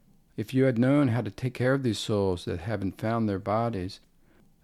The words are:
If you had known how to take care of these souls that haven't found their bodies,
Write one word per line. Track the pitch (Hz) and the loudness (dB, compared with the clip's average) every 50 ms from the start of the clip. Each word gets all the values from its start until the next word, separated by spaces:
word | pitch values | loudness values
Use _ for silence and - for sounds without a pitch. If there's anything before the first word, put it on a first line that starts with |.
| _ _ _ _ _ _ - - | _ _ _ _ _ _ -10 -10
If | 113 - 131 | -8 -2 0
you | 131 131 | 2 2
had | 135 120 110 | 2 4 4
known | 123 131 143 147 143 127 | 4 4 4 4 4 4
how | 110 123 | 2 0
to | 110 104 | -2 -4
take | - - - 127 123 | -8 -6 -6 -6 -2
care | - 120 127 135 | 0 2 2 2
of | 139 131 | 2 2
these | 120 101 - | 0 -2 -2
souls | - - 110 101 98 95 92 90 - | -2 0 0 2 2 2 0 -2 -4
that | 110 95 90 | -6 -6 -6
haven't | 87 110 110 98 101 95 - - | -4 -4 -4 -2 -4 -4 -6 -4
found | - 110 117 117 113 104 | -4 -2 0 0 0 0
their | 98 92 | -2 -2
bodies, | 95 - 104 113 117 117 113 95 90 95 - - _ _ _ _ _ _ _ _ - _ _ _ | -2 0 0 0 0 -2 -2 -4 -6 -6 -10 -12 _ _ _ _ _ _ _ _ -20 _ _ _